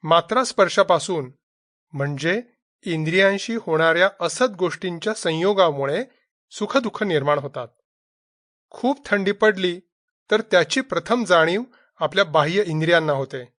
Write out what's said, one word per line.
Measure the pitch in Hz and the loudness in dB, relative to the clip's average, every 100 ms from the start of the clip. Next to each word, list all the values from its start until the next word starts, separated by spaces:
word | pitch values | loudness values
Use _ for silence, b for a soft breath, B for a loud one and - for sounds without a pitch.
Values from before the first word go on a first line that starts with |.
मात्रा | 156 165 170 220 | 4 2 2 -2
स्पर्शापासून | 247 - 180 - 190 170 - 170 131 _ _ _ _ _ _ | -2 2 2 2 2 0 0 -6 -6 _ _ _ _ _ _
म्हणजे | 139 143 139 156 208 240 _ _ _ 196 | -6 -6 -4 -2 -2 -6 _ _ _ -6
इंद्रियांशी | 160 156 185 196 196 - 226 | -4 0 2 2 2 -4 -6
होणाऱ्या | 180 156 165 165 190 - | -2 2 2 4 2 0
असत | 170 - 254 185 | -6 0 -2 0
गोष्टींच्या | 180 - 185 170 214 | -4 -4 -8 -6 -6
संयोगामुळे | 214 175 160 190 196 175 143 139 170 254 _ _ _ _ | -4 -4 0 0 2 2 2 -4 -4 -6 _ _ _ _
सुखदुःख | - 208 269 226 - | -8 -2 -2 -2 -6
निर्माण | 208 156 139 147 | -2 0 0 -2
होतात. | 139 135 120 _ _ _ _ _ _ _ _ _ _ | -4 -12 -14 _ _ _ _ _ _ _ _ _ _
खूप | - 247 277 - | -4 -2 -2 -2
थंडी | 202 190 | -2 0
पडली | 202 214 190 180 175 _ _ _ _ _ | 2 2 2 -4 -6 _ _ _ _ _
तर | 214 | -2
त्याची | 220 180 160 262 | 2 0 2 -2
प्रथम | 269 165 - 247 | -4 -6 -2 -2
जाणीव | 196 175 160 190 254 b b _ | 4 4 4 0 -6 b b _
आपल्या | 156 190 180 | -2 0 2
बाह्य | 156 147 190 180 | 2 2 0 -2
इंद्रियांना | 156 160 170 156 | -2 2 2 2
होते. | 139 135 135 120 | -2 -4 -10 -14